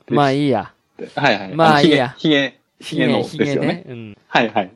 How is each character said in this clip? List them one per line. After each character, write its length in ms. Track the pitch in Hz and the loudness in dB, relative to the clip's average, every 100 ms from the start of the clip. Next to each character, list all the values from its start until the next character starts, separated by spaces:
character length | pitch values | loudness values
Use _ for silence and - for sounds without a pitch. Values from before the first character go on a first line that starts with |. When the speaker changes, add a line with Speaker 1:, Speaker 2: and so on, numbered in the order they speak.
| - | -4
Speaker 1:
ま 160 | 120 | 0
あ 80 | 139 | 2
い 140 | 139 143 | 2 0
い 20 | |
や。 220 | 110 - _ _ - - - | -2 -4 _ _ -18 -12 -2
Speaker 2:
は 140 | 139 | 0
い 60 | 101 | 0
は 60 | 95 | -4
い。 80 | |
Speaker 1:
ま 200 | 151 165 147 | 0 4 4
あ 60 | |
い 40 | 156 | 4
い 40 | |
や。 240 | 139 123 - | 4 0 -2
Speaker 2:
ヒ 100 | 165 | 0
ゲ、 300 | 143 131 _ _ _ | 0 0 _ _ _
ヒ 180 | - 151 | -10 -4
ゲ 100 | 127 | -2
の 120 | 120 | -2
で 60 | |
す 120 | 90 160 | -4 -4
よ 80 | |
ね。 20 | 143 | -2
Speaker 1:
ヒ 80 | |
ゲ、 0 | |
ヒ 60 | 139 | 0
ゲ 60 | 151 | -2
ね。 180 | - - | -6 -10
う 60 | |
ん。 220 | 117 110 101 _ | -16 -16 -18 _
Speaker 2:
は 140 | 147 | 0
い 80 | 110 | 0
は 100 | 107 | -2
い。 80 | 92 | -6